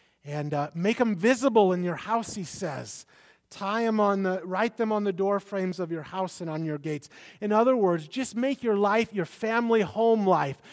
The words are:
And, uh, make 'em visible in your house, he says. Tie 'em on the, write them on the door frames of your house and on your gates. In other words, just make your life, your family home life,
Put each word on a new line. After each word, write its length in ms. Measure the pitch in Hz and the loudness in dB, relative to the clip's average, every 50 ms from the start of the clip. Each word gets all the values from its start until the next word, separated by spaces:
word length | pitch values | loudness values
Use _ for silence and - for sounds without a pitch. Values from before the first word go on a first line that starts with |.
| _ _ _ _ _ | _ _ _ _ _
And, 280 | 147 147 151 147 147 151 | -8 -6 -6 -4 -2 -2
uh, 180 | 143 147 151 - | -2 -2 -4 -4
make 260 | 165 180 214 226 - | -2 0 0 0 2
'em 160 | 247 226 202 | 0 0 0
visible 560 | 160 190 240 262 220 269 262 214 226 202 185 | 2 2 2 2 4 2 4 4 6 6 4
in 120 | 180 180 180 | 4 0 -2
your 120 | 175 165 | -4 -4
house, 380 | - - 202 226 233 220 - - | -6 -4 -4 -2 -2 -2 -6 -8
he 100 | 208 165 | -8 -10
says. 600 | - - - 190 156 135 127 113 104 - - - _ _ _ _ - _ _ _ _ | -10 -8 -8 -8 -6 -6 -8 -10 -12 -14 -14 -16 _ _ _ _ -20 _ _ _ _
Tie 360 | - - 202 196 214 233 233 | -12 -8 -6 -4 -2 0 0
'em 140 | 226 220 214 | 2 2 4
on 240 | 208 202 196 196 190 | 2 2 2 2 0
the, 180 | 185 185 185 170 | 0 -2 -2 -4
write 340 | 185 185 190 226 233 - | -4 -2 0 0 -2 0
them 140 | - 226 214 | -2 -2 0
on 140 | 214 208 208 | 0 0 0
the 80 | 202 180 | -2 -2
door 260 | 175 196 202 202 196 | 0 0 0 0 0
frames 400 | 196 - 202 196 185 185 170 185 | -2 -4 -4 -2 -2 -2 -2 -4
of 100 | 180 160 | -6 -6
your 140 | 170 160 143 | -6 -8 -8
house 380 | - 180 190 190 175 - - | -8 -6 -6 -6 -6 -6 -8
and 80 | 175 165 | -8 -6
on 160 | 156 160 160 | -6 -4 -4
your 120 | 156 147 | -4 -6
gates. 320 | 143 143 160 151 139 - - - - - - - _ | -6 -6 -6 -6 -8 -8 -14 -20 -20 -20 -20 -12 _
In 120 | 214 208 | -2 2
other 240 | 214 220 233 262 262 | 4 4 4 4 4
words, 320 | 233 196 180 170 160 151 | 4 4 2 2 0 -4
just 280 | 151 - 262 254 - 202 | -6 -8 -6 -6 -4 -4
make 260 | 226 254 277 269 - | -2 -2 -2 -2 -2
your 140 | 247 226 208 | 0 0 2
life, 380 | 202 208 196 208 233 226 - 214 | 2 4 4 4 2 0 0 -2
your 120 | 190 160 | -4 -4
family 560 | - - - 226 220 226 240 233 226 226 220 | -4 -6 -6 -4 -2 0 0 2 2 2 2
home 460 | 190 151 - 214 226 226 226 220 196 | 2 0 0 2 4 4 4 4 4
life, 340 | 190 175 151 147 139 135 - - - | 4 4 4 2 -2 -6 -10 -16 -20